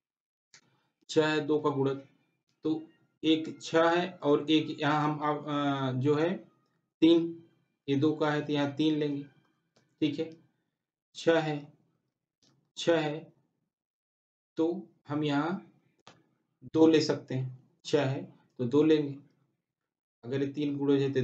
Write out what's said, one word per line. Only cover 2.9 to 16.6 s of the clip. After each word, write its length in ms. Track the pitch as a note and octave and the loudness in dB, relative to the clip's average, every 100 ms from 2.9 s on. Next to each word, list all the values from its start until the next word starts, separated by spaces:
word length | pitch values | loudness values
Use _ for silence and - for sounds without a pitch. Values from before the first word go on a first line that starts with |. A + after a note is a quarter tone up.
| _ _ - | _ _ -6
एक 380 | D#3 D#3 D#3+ - | 0 0 -2 -12
छः 280 | - D#3+ E3 | -2 2 2
है 200 | E3+ F3+ | 2 -2
और 360 | - D3 D3 D3 | -4 0 0 2
एक 260 | D#3 D3 - | 0 0 -4
यहाँ 240 | D3 D3+ | -2 0
हम, 180 | D3 D3 | 0 -2
आ, 100 | D3 | -2
आ, 600 | C#3+ D3 C#3+ C#3+ C#3 C3 | -4 -4 -4 -2 -2 -2
जो 220 | B2+ C3 D3 | -2 0 2
है 180 | E3+ G3 - _ _ _ _ - | 0 -2 -10 _ _ _ _ 2
तीन, 420 | D#3+ E3+ E3+ - - _ _ _ - | 4 4 2 -8 -18 _ _ _ -4
ये 80 | C3+ | 0
दो 160 | D#3 D3+ | 0 0
का 160 | D3+ | 0
है 140 | D3 C#3+ | -2 -2
तो 80 | |
यहाँ 200 | D3 C#3 C3+ | -2 -2 0
तीन 200 | D#3 D3+ | 0 0
लेंगे, 280 | D3 C#3 C#3 _ _ _ _ _ _ - | -2 -4 -10 _ _ _ _ _ _ -4
ठीक 180 | D3+ C#3+ | -4 -4
है। 100 | D#3+ E3 _ _ _ _ _ _ _ - | -8 -10 _ _ _ _ _ _ _ -4
छः 220 | E3 E3 | 2 2
है, 340 | D#3 D3 - _ _ _ _ _ _ _ _ _ _ - | 2 -4 -8 _ _ _ _ _ _ _ _ _ _ -6
छः 220 | - E3 | 0 2
है 200 | D3+ D#3 - _ _ _ _ _ _ _ _ _ _ _ _ - | 0 -6 -12 _ _ _ _ _ _ _ _ _ _ _ _ -4
तो 120 | D#3+ F#3+ - _ - | -2 -2 -10 _ -8
हम 160 | D3 | -4
यहाँ 420 | D3 C#3+ D#3 F#3+ - _ _ _ - - _ _ _ _ | -2 -2 -2 -6 -10 _ _ _ -20 -20 _ _ _ _